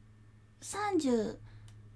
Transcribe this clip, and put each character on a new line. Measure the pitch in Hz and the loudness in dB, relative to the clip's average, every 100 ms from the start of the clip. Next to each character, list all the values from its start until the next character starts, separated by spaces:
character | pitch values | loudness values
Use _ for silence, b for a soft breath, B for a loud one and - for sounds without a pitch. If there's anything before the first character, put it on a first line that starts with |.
| - - - - - - | -20 -20 -20 -20 -20 -14
三 | - 392 415 359 | -6 -2 2 4
十 | 277 233 202 - b b b b - | 4 4 2 -4 b b b b -20